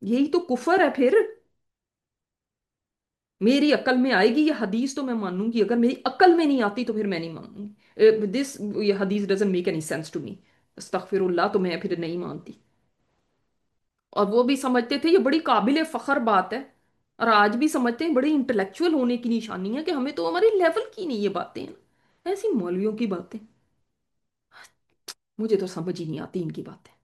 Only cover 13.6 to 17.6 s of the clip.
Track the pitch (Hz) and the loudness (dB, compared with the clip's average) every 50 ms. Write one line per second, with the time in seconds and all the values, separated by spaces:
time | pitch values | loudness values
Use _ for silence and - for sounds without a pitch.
13.6 | _ _ _ _ _ _ _ _ _ _ - - 208 190 208 240 247 240 277 269 | _ _ _ _ _ _ _ _ _ _ -4 -2 0 2 2 2 2 2 2 0
14.6 | 269 262 247 247 233 240 285 277 - 320 339 392 220 262 277 330 320 302 247 214 | 0 0 0 0 0 0 -2 0 2 4 4 4 4 4 2 0 2 2 2 2
15.6 | 190 226 277 320 320 320 - 247 - - 277 285 240 226 214 185 185 - 214 254 | 4 2 2 2 0 -2 -4 -6 -4 -2 -2 0 2 2 2 2 2 0 -4 -8
16.6 | 269 - _ _ _ _ _ _ _ _ _ - 226 226 220 208 208 214 214 240 | -10 -12 _ _ _ _ _ _ _ _ _ -4 0 2 4 4 4 4 2 2